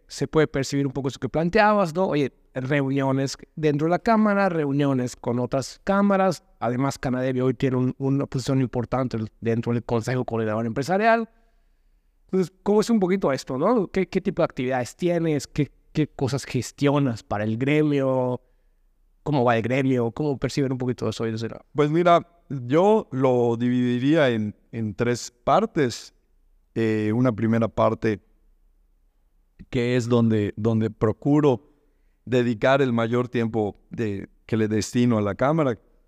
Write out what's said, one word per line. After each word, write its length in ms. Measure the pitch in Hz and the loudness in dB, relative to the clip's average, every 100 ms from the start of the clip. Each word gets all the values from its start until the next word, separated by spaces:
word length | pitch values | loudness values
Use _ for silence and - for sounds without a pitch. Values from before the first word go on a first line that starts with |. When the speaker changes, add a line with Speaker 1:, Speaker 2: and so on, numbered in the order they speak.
| _ | _
Speaker 1:
se 180 | - 139 | -8 -2
puede 220 | 160 147 | 2 2
percibir 380 | 139 135 139 139 | 0 -2 -2 -2
un 60 | |
poco 160 | 139 131 | -2 -6
eso 120 | - | -6
que 80 | 127 | -6
planteabas, 680 | 151 170 220 208 208 180 | -2 0 4 4 4 0
¿no? 120 | 160 190 | 0 0
Oye, 240 | 147 135 - _ | 0 -2 -6 _
reuniones 840 | 131 131 147 135 139 135 135 135 - - | -8 -2 0 0 0 0 0 -2 -6 -16
dentro 320 | - 151 143 160 | -2 0 0 0
de 40 | |
la 100 | 175 | 0
cámara, 480 | - 220 214 202 196 | 2 2 4 2 2
reuniones 680 | 165 143 143 143 135 123 | 0 0 0 2 0 -2
con 240 | - - 120 | -6 -4 -2
otras 420 | 123 139 120 - | -2 -4 -6 -10
cámaras. 580 | - 196 202 190 190 170 _ _ | -2 2 2 4 2 0 _ _
Además, 400 | 113 123 139 - | -4 0 -2 -2
Canadevi 420 | 139 127 131 127 | -4 -2 -2 0
hoy 120 | 131 | 0
tiene 220 | 123 135 127 | 0 0 0
un, 180 | 127 - | -2 -2
una 280 | 135 139 139 | -2 -2 -2
posición 340 | 139 123 135 | -6 -2 0
importante 580 | 127 127 113 123 127 113 110 - | 0 -4 -4 -2 -2 -4 -8 -6
dentro 320 | 113 113 117 | -2 -2 0
del 120 | 120 | -4
Consejo 400 | - 117 110 127 | -2 -4 -2 -4
Coordinador 420 | 123 113 110 107 117 | -4 -4 -2 -2 -4
Empresarial. 640 | 113 139 190 226 226 226 _ _ _ _ _ _ _ _ _ _ | -6 -2 0 2 2 -2 _ _ _ _ _ _ _ _ _ _
Entonces, 260 | 185 180 _ | -2 -2 _
¿cómo 180 | - 208 | 0 2
es 100 | 214 | 2
un 100 | 226 | 0
poquito 320 | 180 196 190 | 2 0 0
esto, 240 | 131 - 131 | -2 -4 -2
no? 300 | 175 247 180 | 0 0 0
¿Qué, 200 | 190 185 | -2 -2
qué 120 | 190 | -4
tipo 220 | 185 170 | -4 -2
de 20 | |
actividades 520 | 160 - 127 127 120 - | -2 -2 -4 -4 -6 -4
tienes? 500 | 175 175 165 147 - | -2 0 0 -2 -4
¿Qué, 240 | - 139 _ _ | -4 -4 _ _
qué 160 | - 151 | -4 -4
cosas 360 | - 127 135 | -2 -4 -4
gestionas 800 | - 127 - - 143 143 139 113 | -4 -6 -6 -2 0 2 0 -4
para 220 | - 104 | -6 -4
el 120 | 107 110 | -4 -2
gremio? 840 | 135 151 151 143 135 131 127 123 - _ _ _ _ _ _ _ | 0 0 2 0 0 0 -2 -4 -10 _ _ _ _ _ _ _
¿Cómo 220 | - 147 | -2 2
va 120 | 123 113 | 2 2
el 60 | |
gremio? 480 | 110 131 135 127 117 | 0 0 0 0 -2
¿Cómo 280 | - 151 127 | -2 -4 -2
perciben 340 | 131 - 135 | -4 -2 -2
un 60 | 131 | -2
poquito 300 | 127 117 113 | -4 -4 -4
eso 160 | 113 | -4
hoy 60 | 113 | -4
de 60 | 110 | -4
ese 120 | 113 | -8
lado? 160 | 117 - | -10 -8
Speaker 2:
Pues 160 | 139 147 | 0 2
mira, 360 | 160 175 170 - _ _ | 4 4 4 2 _ _
yo 600 | 143 120 147 196 220 - | -10 0 4 4 2 0
lo 440 | 131 131 123 120 117 | 0 2 4 2 0
dividiría 760 | 123 123 123 123 135 160 139 | 0 0 0 0 2 4 4
en, 240 | 117 107 - _ | 2 -4 -8 _
en 220 | 117 110 | -8 -8
tres 360 | 101 120 120 - _ | -2 -2 -2 -6 _
partes. 720 | - 156 214 - 131 - - _ _ _ _ _ _ | 2 2 2 0 -2 -2 -14 _ _ _ _ _ _
Eh, 380 | - 113 110 107 | -2 0 0 0
una 180 | 110 127 | 2 2
primera 360 | 101 110 113 113 | 2 0 2 0
parte 520 | - 110 110 117 101 _ _ _ _ _ _ _ _ _ _ _ _ _ _ - | 2 0 2 -2 -2 _ _ _ _ _ _ _ _ _ _ _ _ _ _ -8
que 260 | 131 120 127 | -4 0 0
es 120 | 117 | 2
donde, 460 | 120 117 110 101 - | 2 4 2 0 -2
donde 340 | 107 113 110 | 0 0 0
procuro 840 | - 110 - 143 147 147 127 - _ _ _ _ _ | 0 -2 0 2 4 4 2 -4 _ _ _ _ _
dedicar 580 | - 127 120 107 131 135 | -2 0 0 0 2 2
el 100 | 135 | 2
mayor 360 | 117 117 120 123 | 0 0 0 0
tiempo 480 | 123 113 110 104 - _ | -2 -2 -2 -4 -6 _
de, 380 | - 110 98 - _ - | -6 -4 -4 -10 _ -4
que 100 | 110 | 0
le 120 | 107 | 0
destino 500 | 107 95 123 123 113 | 0 0 0 2 2
a 40 | |
la 120 | 101 | 0
Cámara, 440 | 95 131 160 139 113 _ _ | 0 0 2 0 -2 _ _